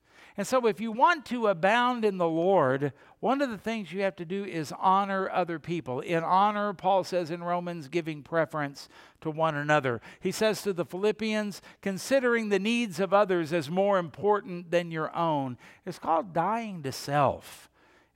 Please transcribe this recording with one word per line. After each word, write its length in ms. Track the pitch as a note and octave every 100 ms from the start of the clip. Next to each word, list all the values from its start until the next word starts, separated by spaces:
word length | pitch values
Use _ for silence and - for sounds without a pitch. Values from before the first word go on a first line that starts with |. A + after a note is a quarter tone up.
| _ - - -
And 100 | G3
so 180 | B3+ A#3
if 140 | D#3+
you 140 | A3+
want 320 | A3 D4+ E4+ -
to 200 | A#3+ A3
abound 580 | F#3 F#3+ A#3 B3 B3 A3
in 120 | F#3+
the 100 | E3+
Lord, 680 | D#3+ F3 G3 C3+ C3+ C#3+ - - _
one 220 | F#3+ C4+
of 80 | C#4
the 80 | G#3
things 340 | - A3+ F3+
you 100 | F3+
have 140 | G3 F#3
to 100 | E3+
do 200 | G3 G3+
is 260 | E3 D3+ -
honor 500 | F#3+ F#3+ G3 G3 F#3+
other 300 | - F3 E3
people. 400 | - E3+ C3 B2+
In 240 | D#3 E3
honor, 500 | D#3+ F#3 G#3 G#3 G#3
Paul 300 | F#3 F#3 F#3+
says 260 | F3+ F#3 E3
in 120 | F3
Romans, 460 | F3 F3 F3 E3+ C3+
giving 340 | E3+ D#3+ D#3
preference 640 | C3 E3 D3+ D#3 C#3+ C#3+ - - - _
to 100 | D#3+
one 260 | D3+ D#3+ D3
another. 440 | D3 D3+ C3 A#2 - -
He 100 | F#3+
says 300 | F3+ A3 G3+
to 100 | G3+
the 140 | F3 D#3+
Philippians, 760 | F3+ G#3 G#3 A3 G#3+ G#3 F#3 - -
"Considering 640 | G3 F#3+ - C4+ B3 A#3 G#3+
the 120 | G3
needs 420 | G3+ A#3+ A#3+ D#3+
of 120 | F#3+
others 380 | G3 G#3 F3+ D#3
as 180 | E3+ C#3
more 300 | F3+ G3 G3
important 720 | E3+ C3 G3 G#3 - F3 F3
than 180 | F3 F3
your 240 | D#3+ D#3
own." 440 | - E3+ D3 C3+ B2 - - -
It's 140 | E3+
called 320 | - E3 A#3
dying 500 | E3 F3 A3+ A3+ F#3
to 100 | C3+
self. 760 | B2+ - C#3+ C3+ E2+ - - - _ _ _ _